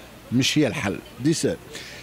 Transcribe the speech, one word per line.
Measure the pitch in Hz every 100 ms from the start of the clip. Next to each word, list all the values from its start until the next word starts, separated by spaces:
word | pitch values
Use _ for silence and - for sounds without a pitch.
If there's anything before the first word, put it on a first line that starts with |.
| - - -
مش | 120 123 151
هي | 127
الحل. | 85 98 - - -
دي | 139
سبب. | 160 120 85 - - - -